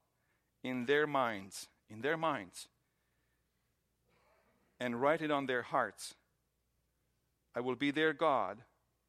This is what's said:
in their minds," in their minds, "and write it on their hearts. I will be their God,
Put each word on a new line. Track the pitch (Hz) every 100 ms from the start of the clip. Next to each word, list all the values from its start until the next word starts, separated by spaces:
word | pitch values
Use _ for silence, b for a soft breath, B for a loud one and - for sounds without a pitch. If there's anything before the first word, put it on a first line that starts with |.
| _ _ _ _ _ _
in | 127 127
their | 120 143 151
minds," | 139 120 104 98 - - _ -
in | 107
their | 131 160
minds, | 160 135 87 - - _ _ _ _ _ _ _ _ _ _ _ _ _ _ _ _ _ _ _ _ -
"and | 123 120
write | 139 160
it | 156
on | 147 135
their | 127
hearts. | 113 151 110 - - - _ _ _ _ _ _ _ _ _ _ _ _ _
I | 120
will | 123 123
be | 143
their | 143 160
God, | 143 160 131 95 107 - _ _ _